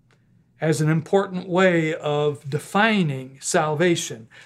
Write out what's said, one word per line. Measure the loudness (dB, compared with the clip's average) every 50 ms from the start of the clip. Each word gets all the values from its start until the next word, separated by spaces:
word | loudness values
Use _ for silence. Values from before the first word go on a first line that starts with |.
| _ _ _ _ _ _ _ _ _ _ _ _
as | -2 0 0 2
an | 2 2
important | 2 0 0 0 0 0 0 0 -4 -8 -6
way | -2 2 4 4 4 4 2 2 0 -2
of | -4 -2 -2 0 0 0 0 -2 -4 -6 -6
defining | -6 -6 -6 -2 0 2 2 4 2 2 2 0 -2 -6 -8 -12 -16 -12
salvation. | -8 -2 0 0 0 0 0 2 2 2 2 0 -2 -8 -10 -14 -16 -20 -20 -20 -12